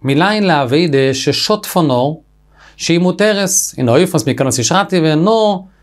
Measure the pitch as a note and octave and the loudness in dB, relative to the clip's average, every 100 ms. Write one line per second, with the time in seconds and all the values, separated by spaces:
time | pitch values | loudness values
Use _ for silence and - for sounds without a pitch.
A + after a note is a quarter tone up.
0 | C3 C#3 F#3 G#3+ G3 D3+ C3 C#3+ F3 C#3 | -2 0 0 0 0 0 2 0 2 2
1 | C3+ C3 - C#3+ - G#3+ - F#3 D#3 B2 | 0 0 -2 -2 -2 -4 -2 -2 0 0
2 | C3+ D#3+ _ _ _ _ - - - E3+ | -2 -4 _ _ _ _ -20 -12 -2 0
3 | F3+ F3+ G#3 G3+ F#3+ - - - B2+ B2+ | 0 0 0 0 -2 -2 -4 -4 2 2
4 | F#3 E3+ - B2+ C3 B2 A#2 F3+ G3+ F#3+ | 2 0 -2 -2 -2 -2 0 0 0 0
5 | D#3+ D#3 F#3 A3+ G#3+ F#3+ F#3+ _ | 2 2 2 2 2 -2 -6 _